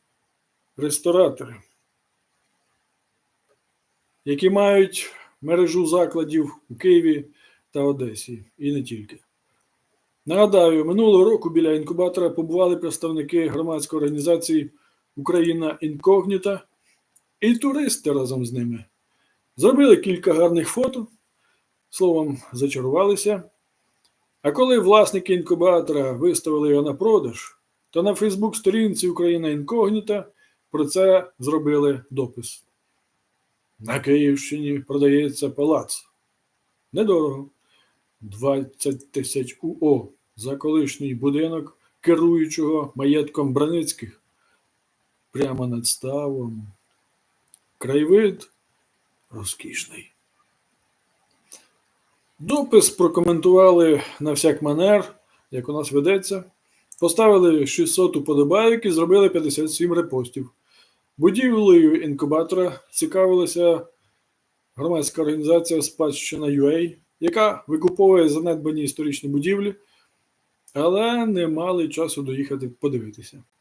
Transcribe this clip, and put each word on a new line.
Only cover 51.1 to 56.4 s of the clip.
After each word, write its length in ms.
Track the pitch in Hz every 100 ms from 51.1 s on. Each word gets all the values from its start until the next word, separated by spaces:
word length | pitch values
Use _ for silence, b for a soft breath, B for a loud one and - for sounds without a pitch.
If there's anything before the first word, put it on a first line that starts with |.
| _ _ _ B B B B _ _ _ _ _ _
Допис 500 | 165 285 - 220 -
прокоментували 1120 | - 175 170 170 165 180 185 185 175 165 143 B B
на 120 | 151
всяк 300 | 143 160 147
манер, 540 | 147 156 196 208 - - _ _ _
як 180 | 131 123
у 40 |
нас 180 | 151 143
ведеться, 520 | 143 160 196 190 190